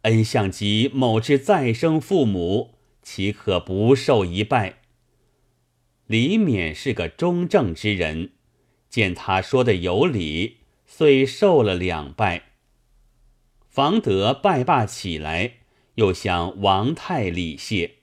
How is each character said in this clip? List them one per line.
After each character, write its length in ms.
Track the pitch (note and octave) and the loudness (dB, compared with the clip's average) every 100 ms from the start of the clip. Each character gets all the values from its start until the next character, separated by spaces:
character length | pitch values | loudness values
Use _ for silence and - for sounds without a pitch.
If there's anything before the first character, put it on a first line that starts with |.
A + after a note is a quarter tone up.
恩 200 | A2+ A2+ | 2 2
相 260 | A2 A#2+ G2 | 2 0 -2
及 400 | - G2+ G#2+ C3 | -2 -2 0 0
某 260 | C3 B2 A2 | 0 2 2
之 180 | A#2 C#3 | 2 0
再 360 | C#3 F#3 B2+ | 2 0 2
生 260 | A#2 E3 D#3 | 0 0 0
父 240 | - F#3+ | 0 0
母， 520 | A#2+ F#2+ E2+ G#2 - _ _ _ | 2 0 0 -2 -4 _ _ _
岂 320 | - - G2 | -16 -4 -4
可 260 | - - F2+ | -4 -2 -2
不 340 | - F#2+ A2+ | -2 0 4
受 300 | C3+ - A#2 | 4 4 2
一 220 | F2+ F2+ | 2 -2
拜？” 380 | G#2 B2+ F#2+ - _ _ _ _ _ _ _ _ _ _ _ _ - | 0 0 -2 -10 _ _ _ _ _ _ _ _ _ _ _ _ -4
李 300 | A2 C3 A3 | 0 2 2
勉 360 | F#3+ G#2 D#2+ | 2 0 -2
是 200 | D#2+ C3 | -4 -6
个 160 | A2+ E2 | -4 -6
中 360 | - F3 F3 | -4 -2 -2
正 300 | F3+ G3 A2 | 0 2 0
之 180 | D#2+ G#2+ | -2 -4
人， 380 | G2 D#2+ D#2+ F#2 _ _ _ _ _ _ | -2 -2 -4 -10 _ _ _ _ _ _
见 240 | - G2 | -2 -2
他 280 | F2 - F#2+ | -2 -2 -2
说 200 | - B2+ | 0 0
的 140 | A#2+ | 2
有 300 | F#2+ F2 F#2+ | 0 0 0
理， 540 | E3+ A#2 D#2+ D#2 G#2+ _ _ _ | 0 0 -4 -4 -6 _ _ _
遂 400 | _ - D3+ C3+ | _ 2 4 4
受 360 | C3+ - G3+ D#3+ | 2 2 4 4
了 140 | G#2+ | 4
两 380 | F2+ F2+ E2 C#2+ | 0 -2 -4 -10
拜。 400 | D2 G2+ E2+ _ _ _ _ _ _ _ _ _ _ _ _ _ | -2 -2 -2 _ _ _ _ _ _ _ _ _ _ _ _ _
房 320 | - C#3+ A3 | -2 0 0
德 340 | - F#2+ G#2 | 0 0 0
拜 300 | - G3+ D3 | 0 0 0
罢 220 | B2 D3 | 2 2
起 320 | G#2+ - F#2+ D#2 | 0 -6 -8 -8
来， 400 | D2+ E2 A#2+ _ _ _ _ | -4 -4 -4 _ _ _ _
又 180 | - G2+ | 0 0
向 440 | F2+ F#2+ F2 E2+ F#2+ | 2 -2 -2 -2 0
王 340 | G2 F#2+ A#2 | 2 2 0
太 340 | E3 - E3 F#2+ | -4 -6 -4 -2
礼 280 | E2+ E2 D2 | -4 -6 -8
谢 400 | - G2+ D#2+ _ | -6 -4 -4 _